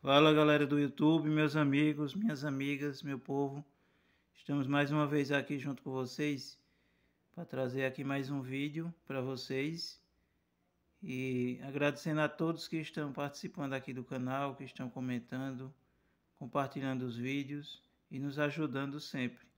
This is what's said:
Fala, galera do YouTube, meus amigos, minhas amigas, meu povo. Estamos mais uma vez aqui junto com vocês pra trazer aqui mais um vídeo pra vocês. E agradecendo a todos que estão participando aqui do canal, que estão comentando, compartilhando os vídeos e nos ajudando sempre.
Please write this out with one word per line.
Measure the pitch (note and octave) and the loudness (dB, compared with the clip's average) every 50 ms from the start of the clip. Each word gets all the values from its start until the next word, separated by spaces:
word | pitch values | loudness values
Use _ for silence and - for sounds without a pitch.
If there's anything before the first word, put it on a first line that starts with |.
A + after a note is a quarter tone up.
Fala, | - C#3 C#3 C#3+ D3+ D#3 D#3 | 2 6 8 10 10 10 10
galera | D3+ D3+ D3+ D3+ D3 D3 | 8 8 8 8 6 6
do | C3+ D3 D3 | 4 4 2
YouTube, | C#3+ C#3 - - D3+ D3+ E3 E3 D3 D3+ | 2 2 2 4 6 6 6 6 4 4
meus | D#3 D3+ D#3 D3+ C#3+ D#3 | 4 4 4 4 4 4
amigos, | D3+ C#3+ C#3 C#3+ D3+ D3+ D3+ C#3+ D3+ C#3 B2+ | 4 4 4 4 4 4 2 2 -2 -4 -2
minhas | F#3+ G#3+ A3+ D#3 C3 C#3 | 0 0 0 0 0 -2
amigas, | D3+ C#3 C3+ C#3 C#3 C#3+ C#3 C#3+ D3 C3+ C3+ - | -2 -2 -2 -2 -2 -2 -2 -2 -4 -6 -6 -6
meu | D3 C#3 B2 | -6 -6 -6
povo. | - - C#3 C#3 C#3+ C#3 C#3 C#3+ D3+ _ _ _ _ _ _ _ _ _ _ _ _ _ _ | -4 -4 -2 0 0 -2 -2 -8 -12 _ _ _ _ _ _ _ _ _ _ _ _ _ _
Estamos | _ - - C#3+ C#3+ C3+ | _ -6 -2 0 0 0
mais | B2+ C#3+ C#3+ C#3+ C#3 D3 | 2 2 2 2 2 2
uma | D3+ D3+ | 2 2
vez | C#3 D3 D3+ C#3 C3 | 2 2 2 2 2
aqui | C#3+ C#3+ C3+ - D3 C#3 | 2 0 0 0 -4 -4
junto | B2+ C#3+ C3+ - - | -4 -6 -8 -6 -8
com | - | -6
vocês | C3 C3 B2+ B2 - - D3 D3 D3 C3 - - - _ _ _ _ _ _ _ _ _ _ _ _ _ _ _ _ | -4 -4 -4 -4 -4 -4 -2 -2 -2 -4 -8 -14 -20 _ _ _ _ _ _ _ _ _ _ _ _ _ _ _ _
pra | - E3+ | -14 -12
trazer | - - C3 C3 B2+ B2 C3+ C3+ | -8 -4 -2 -2 -2 -2 -2 -2
aqui | C3+ C3 - | -2 -2 -4
mais | C#3 C3+ C#3 C#3 C3+ C3 | -4 -2 -2 -2 -2 -2
um | D3 C#3 | -4 -4
vídeo | B2+ B2+ C3 C#3 C#3 D3+ D3 D#3+ D#3+ E3+ E3 _ _ | -4 -4 -4 -4 -4 -4 -4 -6 -6 -6 -8 _ _
pra | _ C3+ C3+ | _ -4 -4
vocês. | B2+ C3 C3+ A#2+ - - C3 C3 C#3 D3+ E3 E3+ - - - - _ _ _ _ _ _ _ _ _ _ _ _ _ _ _ _ _ _ _ _ - | -2 -2 -4 -6 -6 -4 -2 -2 -2 -2 -4 -6 -8 -10 -12 -18 _ _ _ _ _ _ _ _ _ _ _ _ _ _ _ _ _ _ _ _ -10
E | F3 C3 B2+ C3 C3 B2+ B2 B2 B2 B2 B2+ C3+ | -8 -6 -4 -2 -2 0 0 0 -2 -2 -6 -8
agradecendo | C#3 C3+ C#3+ C#3+ C#3+ C#3+ - - E3+ D#3 D3+ | -6 -2 2 2 2 0 0 -2 -2 2 2
a | D3+ D3 | 2 2
todos | D3 - E3 E3 E3 D3+ - | 2 0 0 0 0 -2 -6
que | - - D#3+ | -6 -4 -4
estão | D#3 - - - D3+ D3 | -4 -4 -6 -6 -6 -4
participando | C3+ D3+ C#3+ C#3+ C#3 - - F3+ - - D3+ C3+ C3+ | -4 -4 -4 -4 -6 -8 -12 -10 -8 -6 -4 -4 -4
aqui | C3+ C3 - B2+ | -4 -6 -6 -8
do | C3 | -8
canal, | B2 - C#3 C3 B2+ B2+ C3 C#3 C#3 C#3 C3 | -8 -6 -6 -4 -4 -2 -2 -2 -2 -4 -6
que | - C#3+ | -8 -12
estão | B2+ - - C3 B2+ | -14 -10 -10 -10 -8
comentando, | A2+ C3+ B2+ B2+ B2 A#2+ A#2 - - B2+ C3+ C3+ C3 A#2+ C3 C3+ D3 _ _ _ _ _ _ _ _ _ _ _ _ _ | -6 -6 -4 -4 -4 -4 -6 -6 -8 -6 -6 -6 -6 -8 -10 -12 -14 _ _ _ _ _ _ _ _ _ _ _ _ _
compartilhando | - B2 - C#3+ C#3 C3 - C#3+ C3+ C3+ C3 C3 | -14 -4 -2 0 -2 0 -2 -4 -2 -2 -2 -2
os | B2+ B2+ A#2 A#2 | -2 -4 -4 -4
vídeos | A#2+ C3 C3+ C#3+ C#3+ C3+ C#3+ D3 D3 - - - _ _ _ _ _ _ | -4 -2 -2 -4 -4 -4 -8 -10 -10 -12 -16 -18 _ _ _ _ _ _
e | - C3+ | -8 -6
nos | C#3 C#3+ C3+ D3 | -6 -6 -2 0
ajudando | D3 D3 C#3 D#3+ D#3 D3 A#2+ C3+ C#3 C#3 C#3 D3+ | 0 0 0 0 -2 -2 0 -2 -2 -4 -6 -8
sempre. | D3 - - C#3+ B2 B2 B2 - - _ _ | -10 -8 -4 -4 -4 -4 -4 -8 -20 _ _